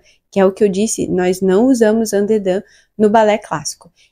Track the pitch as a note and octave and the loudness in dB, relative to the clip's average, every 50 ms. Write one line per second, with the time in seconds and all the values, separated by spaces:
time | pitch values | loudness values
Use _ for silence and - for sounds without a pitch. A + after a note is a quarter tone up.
0 | _ _ _ _ _ _ - G3 F#3+ G3 F#3+ - A3 G3+ F3+ G3 G#3+ A3+ - - | _ _ _ _ _ _ 0 2 2 2 2 0 -2 -2 0 -2 -4 -4 -4 -6
1 | - - - F3+ F3+ F3+ F#3 F#3+ G3 F#3+ F#3 G3+ A#3+ C4 C4+ A3+ A3+ G#3+ G#3+ A3+ | -6 -4 -4 -2 -2 -2 -2 -2 0 0 2 2 2 2 2 2 2 2 2 0
2 | A3+ G#3 G3+ G3 G3+ G#3 A3 G#3+ G3 F#3+ F3+ G3+ - _ _ _ _ _ _ - | -2 -2 -2 -2 -2 0 -2 -2 -2 -2 -4 -4 -6 _ _ _ _ _ _ 0
3 | G#3+ G#3 G#3 A3+ A3 G#3+ G3+ G#3 - - E3 D#3 D3+ - - - - E3+ _ _ | 0 2 4 4 2 2 0 -2 -4 -6 -10 -8 -8 -10 -14 -16 -20 -20 _ _
4 | _ _ | _ _